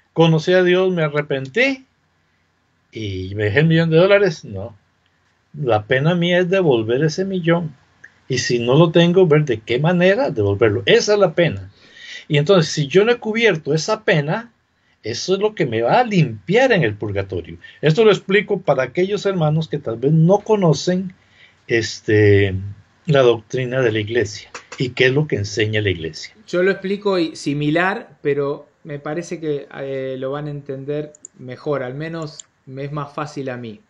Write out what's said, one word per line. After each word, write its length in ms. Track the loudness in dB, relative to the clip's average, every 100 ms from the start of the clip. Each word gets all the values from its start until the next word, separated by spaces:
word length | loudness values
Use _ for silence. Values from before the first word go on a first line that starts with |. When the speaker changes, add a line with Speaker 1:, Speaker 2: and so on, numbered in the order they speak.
| _
Speaker 1:
conocí 400 | 2 4 4 2
a 100 | 4
Dios, 300 | 4 2 2
me 100 | 0
arrepentí 800 | -2 -2 -2 -4 -4 0 0 -2 -10 _ _ _ _ _ _ _ _ _ _
y 420 | -12 -8 -8 -8
me 100 | -4
dejé 160 | 0 2
el 60 | 2
millón 240 | 2 4
de 60 | 4
dólares. 480 | 4 4 2 -2
No, 320 | -10 -12 -12 -16 _ _ _ _ _ _ _
la 300 | -8 -2 0
pena 300 | 0 0 2
mía 260 | 2 2 2
es 80 | 2
devolver 520 | 2 2 2 2 0
ese 200 | 0 -2
millón. 500 | -4 -2 0 0 -2 -12 _ _ -20 _ -8
Y 100 | -6
si 200 | -2 -2
no 160 | 2 4
lo 140 | 4
tengo, 360 | 4 4 4 4
ver 180 | 4
de 160 | 2 -4
qué 180 | -2 -2
manera 520 | 0 2 2 2 0
devolverlo. 520 | 0 0 2 2 2 2
Esa 280 | 2 4
es 40 | 2
la 160 | 2
pena. 360 | 2 0 -2 -10 -20 -20 -20 -20 -18 -4
Y 100 | 0
entonces, 340 | 4 2 2
si 140 | -2 0
yo 180 | 2
no 80 | 4
he 60 | 2
cubierto 560 | -2 0 2 0 -2
esa 300 | -2 -2 -2
pena, 480 | 0 0 0 -4 -8 _ _ _ _ _
eso 320 | -10 -6 -4
es 60 | -2
lo 140 | -2
que 120 | -2 -2
me 160 | 0
va 180 | 2 2
a 40 |
limpiar 680 | 2 2 0 -2 -2 2 4
en 100 | 2
el 120 | 0
purgatorio. 600 | -2 -6 -6 -6 -8 -10 -16 -20 -2
Esto 240 | 0 4
lo 60 | 4
explico 480 | 4 2 0 0 -2
para 240 | 0 0
aquellos 420 | -2 -2 -2 -2 -2
hermanos 420 | 0 0 0 -2
que 100 | -6
tal 180 | -6 -4
vez 160 | 2
no 260 | 4 4 4
conocen, 720 | 2 2 2 2 0 -4 -4 -12 _ _ -20 _ -4
este, 880 | -2 -2 -6 0 4 6 6 4 -2 -8 -14 _ _ 0
la 160 | 4
doctrina 580 | 4 2 -2 -8 -4 -2
de 120 | 0
la 60 | -2
iglesia 520 | -2 -2 -2 -6 -16 -20 -14 -8
y 120 | -6
qué 160 | 0 2
es 60 |
lo 140 | 2 0
que 100 | -4
enseña 440 | -4 -4 -2 0
la 80 | -2
iglesia. 440 | -2 -6 -12 -16 _ -6
Speaker 2:
Yo 160 | -2
lo 80 | 0
explico 480 | -2 -4 -6 -2 -2
y, 160 | -2 -6
similar, 800 | -6 -4 0 0 0 -4 -10 _
pero 460 | -4 -2 -4 -8 -14 _
me 140 | -16 -12
parece 420 | -10 -10 -10 -8
que, 260 | -6 -6 -8 -12
eh, 360 | -8 -8 -8 -8
lo 120 | -8
van 160 | -6 -8
a 40 |
entender 640 | -10 -12 -12 -8 -8 -8 -14 -20 -20
mejor, 440 | -16 -10 -6 -4
al 120 | -6
menos 440 | -8 -10 -10 -12 -14 -20 _ -18
me 180 | -12
es 80 | -10
más 200 | -10 -10
fácil 380 | -10 -10 -10 -10
a 60 | -10
mí. 240 | -12 -16